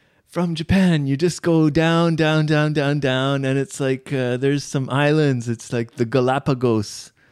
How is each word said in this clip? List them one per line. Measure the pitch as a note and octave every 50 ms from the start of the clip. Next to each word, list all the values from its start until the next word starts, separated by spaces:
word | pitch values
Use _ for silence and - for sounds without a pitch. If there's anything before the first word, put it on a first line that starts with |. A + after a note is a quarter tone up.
| _ _ _ _ _ _
from | - E3+ F3+ F3 E3
Japan, | D#3+ D#3 - F3 G3 F#3+ F3+ E3+ D3+ C#3+
you | C3+ C#3
just | C3+ F3 F3+ - - -
go | F3 E3 D#3+ D#3 D#3
down, | C#3 D#3+ D#3+ E3 E3 E3 E3+ E3+ D#3+
down, | D#3 D#3+ D#3 D#3 D#3 D3+
down, | D3+ D#3 D3+ D3+ D3+ D3
down, | D#3 C#3 C#3 D3 D3
down, | C#3+ C3+ B2+ C3 C3 C#3 C#3 C#3 C3+
and | C3+ C3+ C#3
it's | C3+ - - -
like, | C#3 C3+ C3+ C3 - - C#3+
uh, | C3 B2+ B2 B2
there's | B2 C3 C#3 C#3+ C#3+ -
some | - - C#3 C3 A#2+
islands. | B2 C#3 D3 D3 D3+ D#3 D3+ C#3+ C3 A#2+ A2+ A#2+
It's | A#2 A2+ - - B2+
like | A#2+ A#2 A#2 -
the | - A#2+
Galapagos." | A2+ A#2+ C3+ B2 B2+ C3 D3 - D#3+ C3+ B2 B2+ A#2+ A2+ A2 G#2 - - - - - _ _ _ _